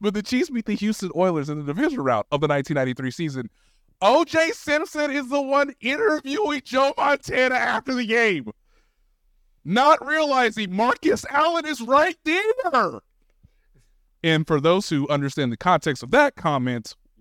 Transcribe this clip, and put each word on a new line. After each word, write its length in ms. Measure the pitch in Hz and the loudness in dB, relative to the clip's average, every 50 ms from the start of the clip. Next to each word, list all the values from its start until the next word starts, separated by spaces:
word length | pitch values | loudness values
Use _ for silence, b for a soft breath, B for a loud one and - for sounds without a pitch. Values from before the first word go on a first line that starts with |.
when 140 | 208 208 196 | -4 -4 -2
the 80 | 208 202 | -2 -4
Chiefs 280 | - 254 254 349 349 | -2 0 0 0 0
beat 140 | 277 233 220 | -2 -6 -4
the 100 | - 208 | -4 -4
Houston 360 | - 208 208 220 - - 180 147 | -2 -2 -2 -2 -2 -6 -6 0
Oilers 340 | 156 185 185 170 156 139 135 | 0 2 2 2 0 -2 -4
in 100 | 147 151 | -6 -6
the 60 | 147 | -6
division 360 | 143 143 180 285 330 294 247 | -6 -2 -2 -2 -2 -2 -2
round 240 | 143 131 120 107 104 - 143 | 0 0 0 0 0 -2 -2
of 80 | 143 | 0
the 80 | 151 147 | 0 0
nineteen 260 | 147 143 135 - 151 | 0 0 0 -2 -2
ninety-three 360 | 139 131 127 127 - 135 131 | -2 0 -2 -2 -4 -6 -8
season, 400 | 120 - 170 156 139 131 123 110 - _ _ _ _ _ _ _ _ _ | -6 -6 -6 -6 -6 -8 -8 -10 -12 _ _ _ _ _ _ _ _ _
O 240 | - 196 247 311 339 | 4 4 4 4 4
J 260 | - - 320 330 330 | 2 2 0 0 0
Simpson 600 | 466 - - - 294 302 320 - - 302 294 294 | -2 -6 -4 -2 -2 -2 -2 -4 -4 -4 -4 -2
is 180 | 262 285 277 247 | -2 -4 -4 -2
the 120 | 269 285 | -4 -4
one 340 | 277 262 277 277 285 285 277 - | -2 0 0 0 0 0 -4 -6
interviewing 840 | - - 269 302 453 427 311 302 - 269 277 302 427 403 294 277 - | -4 -4 -2 0 2 2 2 0 -2 -4 -4 -2 -2 -2 -2 -4 -6
Joe 280 | - 240 262 269 277 285 | -2 0 2 2 2 2
Montana 580 | - - 277 285 277 - - - - 254 254 254 | 0 2 2 0 0 -2 -4 0 0 0 2 0
after 400 | 247 233 240 233 226 233 - 262 | 0 -2 -2 -2 -4 -4 -4 -4
the 120 | 247 247 | -4 -2
game, 440 | 208 220 233 233 220 190 156 123 107 104 - _ _ _ _ _ _ _ _ _ _ _ _ _ _ _ _ _ _ _ _ _ | 0 2 2 2 2 2 -2 -4 -8 -14 -16 _ _ _ _ _ _ _ _ _ _ _ _ _ _ _ _ _ _ _ _ _
not 400 | - 180 233 269 285 311 - - | -2 2 4 6 6 6 4 2
realizing 680 | 262 302 311 311 294 277 262 247 233 208 220 214 185 180 | 0 0 0 0 2 2 2 2 2 0 -2 -6 -4 -2
Marcus 500 | 190 220 247 262 - - 320 262 220 - - | 0 2 2 0 0 0 0 0 0 -4 -2
Allen 360 | 269 285 311 330 339 339 311 | 0 2 2 2 2 0 -2
is 140 | 311 302 226 | -4 -6 -6
right 360 | 226 233 262 285 311 370 330 - _ | -2 2 4 4 4 4 0 -4 _
there. 760 | 311 320 359 415 440 480 508 523 359 302 254 214 175 - 208 - _ _ _ _ _ _ _ - _ _ _ _ _ _ _ _ _ _ _ _ _ _ _ - | -2 -2 0 0 0 -2 -2 -2 0 0 0 0 0 -2 -8 -14 _ _ _ _ _ _ _ -20 _ _ _ _ _ _ _ _ _ _ _ _ _ _ _ 0
And 220 | 165 160 156 160 | 2 2 2 2
for 140 | - 165 147 | 0 0 2
those 280 | 135 160 175 190 208 - | 4 4 2 2 2 0
who 180 | 165 143 139 147 | -2 -2 0 0
understand 440 | 151 143 143 139 - - 143 123 117 | 0 -2 -2 -2 -2 -2 -2 -2 -2
the 40 | |
context 460 | - - 180 180 156 - 165 143 - - | -2 0 2 2 2 2 -2 -4 -4 -4
of 80 | 120 | 0
that 240 | 160 269 294 285 - | 2 4 4 2 0
comment, 640 | - - 170 147 139 123 127 123 120 110 - - - _ _ _ _ | -2 -4 -2 -2 0 -2 -2 -4 -4 -8 -10 -16 -20 _ _ _ _